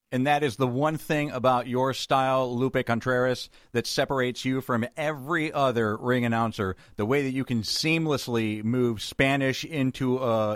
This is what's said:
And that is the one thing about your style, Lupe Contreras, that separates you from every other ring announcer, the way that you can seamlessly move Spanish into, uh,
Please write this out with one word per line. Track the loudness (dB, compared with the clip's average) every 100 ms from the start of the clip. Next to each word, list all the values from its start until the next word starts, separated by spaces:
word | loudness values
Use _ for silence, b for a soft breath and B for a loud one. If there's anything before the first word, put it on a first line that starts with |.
| _
And | -2 2
that | 2
is | 2 0
the | 0
one | 2 0 -2
thing | -2 -2 -2
about | 0 2 2 0
your | 0 0
style, | -2 0 2 2 2 0 0
Lupe | 0 0 0
Contreras, | -2 0 2 2 0 -6 b b
that | -4 -2
separates | -2 0 0 0 -2 -2
you | -2
from | 0 -2 -2 -4
every | -4 -4 -2 -2 0
other | 2 2 2 0 0
ring | 0 2
announcer, | 2 2 0 0 -4 -4 b -4
the | 0
way | 0
that | 0
you | -2
can | -2 -2
seamlessly | -2 -2 0 2 2 -2 0 0 0 -2
move | 0 2 0 0
Spanish | -6 0 2 2 0 -2 -6
into, | -2 -2 0 0 0
uh, | 2 2 0